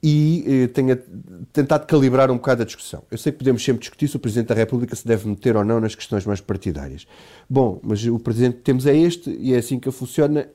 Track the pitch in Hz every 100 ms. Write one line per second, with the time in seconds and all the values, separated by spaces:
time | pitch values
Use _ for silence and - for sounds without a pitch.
0 | 156 151 151 170 - 135 123 135 131 127
1 | - 92 - 90 - - 139 151 - 156
2 | 135 131 135 123 139 123 110 - - -
3 | - 113 - 147 131 123 - 120 - _
4 | 147 131 117 107 113 110 110 123 120 113
5 | 117 110 104 101 123 110 104 117 110 -
6 | - 104 98 98 - 98 - 73 69 69
7 | - - - - _ 131 123 92 113 107
8 | 117 117 117 113 123 123 - 127 135 151
9 | 170 170 - 65 117 123 117 131 131 131
10 | 127 - 147 147 135